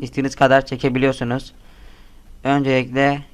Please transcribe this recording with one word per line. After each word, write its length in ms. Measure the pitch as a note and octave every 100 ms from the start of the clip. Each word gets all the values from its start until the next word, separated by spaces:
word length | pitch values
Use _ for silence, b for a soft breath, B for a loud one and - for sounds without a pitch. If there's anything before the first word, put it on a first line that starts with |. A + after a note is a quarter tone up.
istediğiniz 340 | D3 - C3+ -
kadar 300 | C3+ C3+ -
çekebiliyorsunuz. 880 | B2+ C#3 B2+ C3+ C3 A#2+ B2+ - - b b b b b b b -
Öncelikle 760 | C#3 C#3+ C3+ C3 C3 C3 C#3 C#3+ -